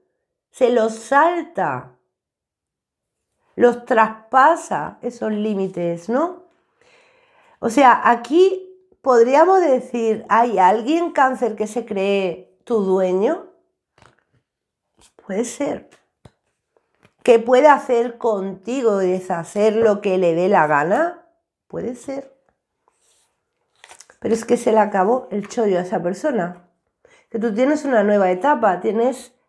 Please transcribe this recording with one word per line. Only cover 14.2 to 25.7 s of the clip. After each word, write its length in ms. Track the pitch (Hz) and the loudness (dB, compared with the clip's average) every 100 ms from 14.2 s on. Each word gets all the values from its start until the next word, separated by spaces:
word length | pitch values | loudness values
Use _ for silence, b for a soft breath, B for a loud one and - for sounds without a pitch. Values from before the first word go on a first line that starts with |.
| _ _ _ _ _ _ _ _ _ _ - | _ _ _ _ _ _ _ _ _ _ -10
Puede 160 | 190 | -6
ser. 460 | 240 - 277 - - _ _ _ _ _ _ _ _ _ _ _ _ _ | -6 -6 -8 -8 -14 _ _ _ _ _ _ _ _ _ _ _ _ _
¿Que 160 | - 233 | 4 4
puede 300 | 226 254 302 | 4 4 6
hacer 500 | 277 269 240 240 233 | 4 2 -2 -2 -4
contigo 840 | 226 202 190 185 220 269 233 196 | -4 -2 -4 -10 -8 -2 0 0
y 100 | 185 | 0
deshacer 640 | 185 185 170 165 208 214 214 | -2 -4 -8 -6 0 0 2
lo 240 | 220 202 | 0 0
que 180 | 208 185 | -2 0
le 160 | 175 | 0
dé 140 | 165 185 | 0 2
la 200 | 190 151 | 2 2
gana? 600 | 147 160 240 349 - _ _ _ _ _ | 2 0 -2 -2 -6 _ _ _ _ _
Puede 280 | 165 240 247 | -12 -10 -12
ser. 380 | - 269 - _ _ _ _ _ _ _ _ _ _ _ _ _ _ _ - - - _ | -12 -14 -14 _ _ _ _ _ _ _ _ _ _ _ _ _ _ _ -20 -20 -20 _
Pero 140 | - | -4
es 120 | 226 - | -4 -2
que 100 | 240 | -2
se 160 | 240 | 2
le 80 | 220 | 2
acabó 480 | 202 202 196 254 - | 2 0 0 -2 -4
el 180 | 208 202 | -10 -8
chollo 300 | - 208 | -2 0